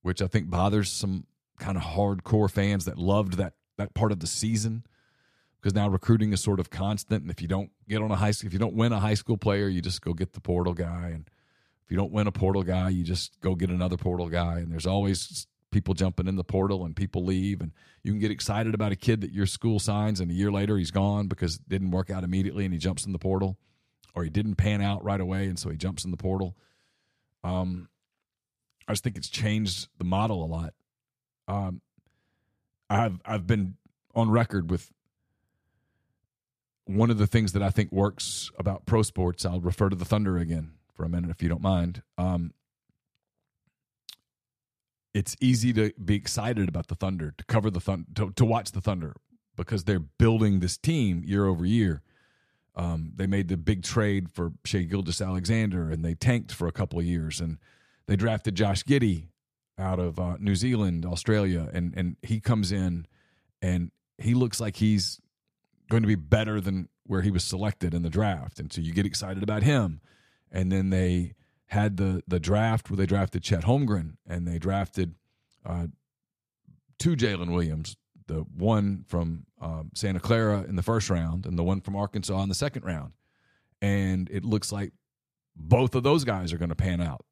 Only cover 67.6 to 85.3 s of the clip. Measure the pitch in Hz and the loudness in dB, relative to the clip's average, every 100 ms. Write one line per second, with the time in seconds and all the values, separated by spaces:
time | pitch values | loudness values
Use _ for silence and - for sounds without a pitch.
67.6 | 104 - 87 85 82 85 107 85 67 - | -4 -2 -2 -2 0 0 0 -2 -8 -10
68.6 | 76 - 80 85 101 - 98 95 101 107 | -10 -6 -2 0 0 -2 -6 -4 -2 2
69.6 | 113 143 98 78 _ _ _ _ _ 90 | 4 4 2 -2 _ _ _ _ _ -2
70.6 | 92 95 95 92 92 90 87 - _ _ | 2 2 2 2 2 2 0 -6 _ _
71.6 | _ 104 104 95 98 92 - 90 82 104 | _ 0 0 2 0 0 0 -2 2 2
72.6 | 113 113 - 95 95 98 92 87 - 90 | 4 0 -2 -2 2 2 2 -2 0 0
73.6 | 82 135 135 101 80 - - 87 87 85 | 4 2 2 0 -4 -12 -8 -4 -2 -2
74.6 | 87 98 95 - 87 80 _ _ _ _ | 0 -2 -2 -2 -2 -4 _ _ _ _
75.6 | - 87 85 - _ _ _ _ _ _ | -6 -4 -4 -8 _ _ _ _ _ _
76.6 | _ - _ _ 170 151 113 95 87 87 | _ -20 _ _ 0 2 2 0 0 0
77.6 | 85 78 80 - _ _ - 80 - 69 | 0 -2 -6 -12 _ _ -8 -6 -6 -2
78.6 | 98 110 101 98 98 87 82 82 - _ | 2 2 2 -2 -4 -2 -2 -4 -12 _
79.6 | 82 80 78 - 104 92 95 113 110 101 | -10 -8 -10 -6 -2 -2 2 2 4 0
80.6 | - 92 87 113 95 87 82 85 95 85 | -2 -2 0 0 0 0 0 -4 -4 0
81.6 | 87 98 - 98 101 107 92 95 98 98 | 0 0 -2 -6 -4 -4 -4 -2 -2 -2
82.6 | 143 - - 80 69 - _ _ _ _ | -4 -4 -6 -8 -10 -18 _ _ _ _
83.6 | _ _ 101 101 95 92 90 101 101 107 | _ _ 0 2 2 0 -2 -4 0 -2
84.6 | - 104 98 _ _ _ _ | -2 -6 -8 _ _ _ _